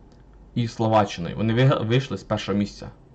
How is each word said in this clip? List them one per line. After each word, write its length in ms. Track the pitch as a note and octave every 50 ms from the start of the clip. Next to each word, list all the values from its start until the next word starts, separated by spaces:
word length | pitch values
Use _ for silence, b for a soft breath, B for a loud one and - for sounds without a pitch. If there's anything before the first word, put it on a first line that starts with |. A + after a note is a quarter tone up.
| - - - - - - - - - - -
і 140 | B2 A#2 A2+
Словаччиною. 680 | - - A#2 A2 A2 G#2+ G#2 - - F2+ E2+ E2 -
Вони 180 | - G#2 A2+ A2+
вигра-, 320 | A#2+ C3 C3+ D3 - G#2+
вийшли 320 | A2 A#2+ C3 C3 - G#2 F#2+
з 40 |
першого 360 | - - G#2+ G2+ - - G2 G2+
місця. 320 | G2+ G2 - - - - - - - -